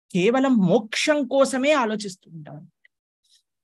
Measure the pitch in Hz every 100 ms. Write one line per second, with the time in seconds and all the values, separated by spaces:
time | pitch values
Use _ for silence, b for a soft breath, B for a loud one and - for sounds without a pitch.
0 | _ 185 196 262 269 240 180 226 - -
1 | 311 294 269 269 269 262 277 294 220 220
2 | 208 185 _ 165 147 147 - _ _ _
3 | _ _ _ b _ _